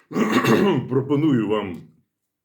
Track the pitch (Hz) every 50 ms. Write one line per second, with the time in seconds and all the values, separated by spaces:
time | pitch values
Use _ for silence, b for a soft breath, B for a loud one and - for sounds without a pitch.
0 | B B - - 220 220 220 - - - 220 180 196 196 156 127 120 - 127 135
1 | 123 131 147 143 160 156 131 117 104 101 107 104 104 95 82 78 80 - _ _
2 | _ _ _ _ _ _ _ _